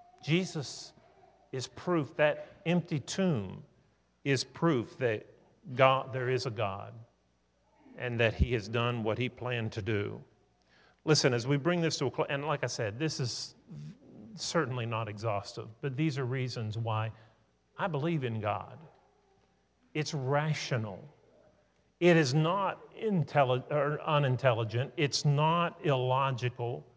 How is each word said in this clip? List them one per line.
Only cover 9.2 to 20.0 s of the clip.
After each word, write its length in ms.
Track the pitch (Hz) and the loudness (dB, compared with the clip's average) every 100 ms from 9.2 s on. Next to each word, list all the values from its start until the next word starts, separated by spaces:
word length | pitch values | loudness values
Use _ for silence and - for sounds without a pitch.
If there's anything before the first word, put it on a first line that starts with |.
| 127 | -2
planned 420 | - 120 123 110 | -4 -6 -4 -4
to 80 | - | -4
do. 380 | 98 104 104 107 143 _ _ _ _ _ _ _ - | -2 0 -2 -6 -14 _ _ _ _ _ _ _ 2
Listen, 280 | 151 147 | 4 4
as 140 | 120 117 | 2 2
we 100 | 143 | 0
bring 240 | 139 175 | 2 0
this 160 | 165 - | 0 0
to 80 | 135 | -2
a 60 | |
clo-, 140 | - - | -2 -2
and 160 | 139 147 | -2 -2
like 180 | 147 | -2
I 40 | 123 | -2
said, 320 | - 113 110 | -2 -4 -2
this 200 | 156 - | -4 -2
is 360 | 123 - - - - 147 147 - - - - 202 | -4 -6 -10 -16 -18 -14 -14 -16 -20 -20 -18 -10
certainly 500 | - 175 139 127 117 | -4 0 0 -2 -4
not 220 | 113 107 | -4 -4
exhaustive, 600 | 104 110 101 - - 117 110 | -4 -2 -2 -4 -10 -12 -8
but 160 | 143 127 | -6 -2
these 200 | 156 135 | -2 0
are 80 | 123 | -2
reasons 520 | 135 127 120 107 107 | -2 -4 -4 -6 -4
why 340 | 113 110 110 - - _ _ _ _ - | -2 -2 -2 -8 -18 _ _ _ _ -6
I 100 | 185 | -4
believe 360 | 151 156 165 | -2 0 0
in 160 | 127 110 | -2 -2
God. 380 | 104 101 95 123 160 - _ _ _ _ _ _ _ _ _ | -2 -2 -4 -14 -20 -20 _ _ _ _ _ _ _ _ _
It's 200 | 151 | -6